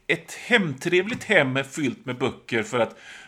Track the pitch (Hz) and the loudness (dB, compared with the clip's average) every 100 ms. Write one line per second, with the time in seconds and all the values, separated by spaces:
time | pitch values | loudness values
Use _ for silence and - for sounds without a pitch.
0 | - 165 - - - 233 170 131 175 180 | -4 -4 -4 -14 0 2 2 -2 0 2
1 | 196 135 - 147 131 131 135 - 135 107 | 0 -6 2 4 4 0 -4 -2 -4 -4
2 | 131 123 127 - - 117 104 123 110 - | -8 -2 -2 -4 -4 -2 0 0 0 -2
3 | - - | -20 -20